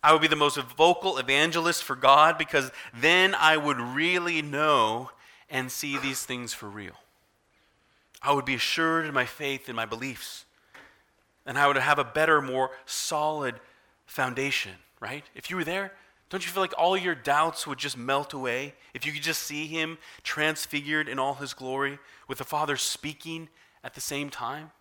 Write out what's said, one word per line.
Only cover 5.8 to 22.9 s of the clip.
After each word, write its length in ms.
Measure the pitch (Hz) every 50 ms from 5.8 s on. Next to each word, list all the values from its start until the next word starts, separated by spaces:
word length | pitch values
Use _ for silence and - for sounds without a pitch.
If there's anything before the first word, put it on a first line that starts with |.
| - 147 139 135
these 260 | 131 139 135 - -
things 300 | - 131 123 123 117 -
for 160 | - - 104
real. 320 | 101 107 101 90 - - _ _ _ _ _ _ _ _ _ _ _ _ _ _ _ _ _ _ _ _ _ _ _ -
I 100 | - 139
would 140 | 143 143 131
be 80 | 127 135
assured 520 | 120 - - - - 165 160 165 165 160
in 80 | 156 143
my 120 | 135 123
faith 420 | 120 - - 151 139 139 135 - -
and 60 | 123
my 100 | 113 113
beliefs. 600 | 110 117 113 123 135 127 - - - - - - _ _ _ _ _ _ - - - _ _ _ _ _ _ _ _ _ _ _ -
And 100 | 131 135
I 100 | 143 143
would 100 | 143 135
have 200 | 127 139 147 143
a 60 | 135
better, 380 | 117 - 151 156 160 160 151
more 360 | 139 131 127 131 131 131 - - -
solid 760 | - - - - - 170 151 151 156 156 151 143 127 117 120 - - _ _ _ _ _ _ _
foundation," 800 | _ - - 135 127 123 131 135 139 135 - - 104 95 92 _ _ _ _
right? 280 | - 104 127 147 147 - _
If 160 | - - -
you 60 | 175
were 80 | 185 165
there, 340 | 147 170 190 196 190 196 - - _ _ _ _ _
don't 160 | - 190 175
you 60 | -
feel 100 | - 196
like 160 | 190 180 - -
all 180 | 160 175 190
your 200 | 190 180 180 170
doubts 500 | 127 117 - 139 147 156 165 160 - -
would 140 | 156 139 131
just 180 | - 147 127 120
melt 360 | 117 127 139 139 143 143 -
away 420 | 143 131 127 117 127 135 143 143 _ _ - _
if 100 | 127 127
you 100 | 151 147
could 100 | 147 143
just 200 | 160 160 - -
see 220 | - 147 147 156
him 320 | 151 156 165 160 160 165 156 - - - - _
transfigured 840 | - - 151 151 156 156 151 - - - 147 143 143 151 156 151 -
in 80 | 120 135
all 180 | 131 139 143
his 180 | 131 143 135 -
glory 460 | - 131 131 131 135 139 139 139 143 - - - - _ _
with 100 | 131 -
the 60 | 135
Father 320 | - - 151 151 143 143 131
speaking 720 | - -